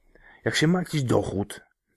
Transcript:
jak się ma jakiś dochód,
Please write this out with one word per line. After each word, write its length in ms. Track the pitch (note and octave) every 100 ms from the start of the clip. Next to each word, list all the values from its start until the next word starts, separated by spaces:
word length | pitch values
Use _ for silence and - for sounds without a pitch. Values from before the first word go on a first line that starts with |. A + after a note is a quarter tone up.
| _ _ - - A#2
jak 100 | -
się 120 | D#3
ma 120 | F3+
jakiś 240 | E3+ D3+
dochód, 580 | A#2+ G#2 - F#2+ - - - _ _